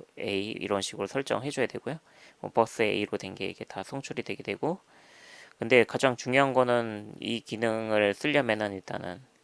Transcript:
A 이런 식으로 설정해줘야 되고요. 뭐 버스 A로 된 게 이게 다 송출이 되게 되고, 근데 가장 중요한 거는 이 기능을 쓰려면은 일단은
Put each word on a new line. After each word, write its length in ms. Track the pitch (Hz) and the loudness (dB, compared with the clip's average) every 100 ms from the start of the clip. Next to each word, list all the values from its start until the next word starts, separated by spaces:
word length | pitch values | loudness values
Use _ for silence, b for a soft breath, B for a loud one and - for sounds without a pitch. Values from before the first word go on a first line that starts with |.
| - - | -12 -10
A 320 | 104 98 104 | -4 -4 -4
이런 320 | - 98 98 | -6 -2 0
식으로 240 | 98 104 101 | -2 -6 -4
설정해줘야 580 | 135 139 107 135 143 117 | -4 -2 -2 -2 -2 -2
되고요. 340 | - - 160 B B B B | -2 -8 -8 B B B B
뭐 100 | 107 | -2
버스 300 | 117 113 - | 2 2 2
A로 340 | 110 101 104 101 | 0 0 -2 -4
된 160 | 95 | -6
게 140 | 95 95 | -8 -8
이게 180 | 92 104 | -8 -12
다 160 | - | -10
송출이 400 | 98 135 - - | -10 -10 -8 -10
되게 200 | 117 98 | -8 -8
되고, 360 | 104 101 143 190 _ B B B B B B - | -6 -4 -2 -4 _ B B B B B B -6
근데 260 | 113 123 | 6 6
가장 320 | 110 127 135 120 | 6 4 0 0
중요한 380 | 123 131 139 | 2 4 4
거는 600 | 127 123 120 113 104 104 - | 4 4 2 0 -6 -10 -10
이 200 | 101 117 | -4 -4
기능을 720 | - 107 113 110 110 107 104 | -4 -2 0 0 2 4 4
쓰려면은 600 | 98 151 147 123 107 104 | 2 2 2 2 2 0
일단은 480 | 98 - 98 92 90 131 _ | -4 -8 -8 -8 -12 -14 _